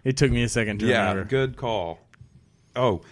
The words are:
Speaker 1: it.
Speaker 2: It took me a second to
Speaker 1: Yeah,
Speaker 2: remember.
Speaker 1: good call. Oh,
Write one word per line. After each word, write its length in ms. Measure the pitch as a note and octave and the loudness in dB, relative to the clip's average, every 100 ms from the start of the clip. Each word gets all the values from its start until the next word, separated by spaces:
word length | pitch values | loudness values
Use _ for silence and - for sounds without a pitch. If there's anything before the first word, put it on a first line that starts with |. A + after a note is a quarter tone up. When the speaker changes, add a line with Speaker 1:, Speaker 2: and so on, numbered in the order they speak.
Speaker 1:
it. 60 | C3 | -4
Speaker 2:
It 60 | C3+ | 2
took 120 | C#3 | 2
me 120 | A#2 | 2
a 60 | A#2+ | 0
second 300 | A#2+ G#2+ G#2 | 0 -2 0
to 60 | A2+ | 2
Speaker 1:
Yeah, 220 | A#2 G2 | 2 2
Speaker 2:
remember. 160 | F#2+ | 0
Speaker 1:
good 320 | G2 C3+ C3 B2 | -2 -2 -2 -4
call. 440 | B2 A2 E2+ D#2+ _ - - - _ _ _ - | -4 -4 -4 -8 _ -20 -20 -20 _ _ _ 0
Oh, 240 | B2+ F#2 - | 2 0 -4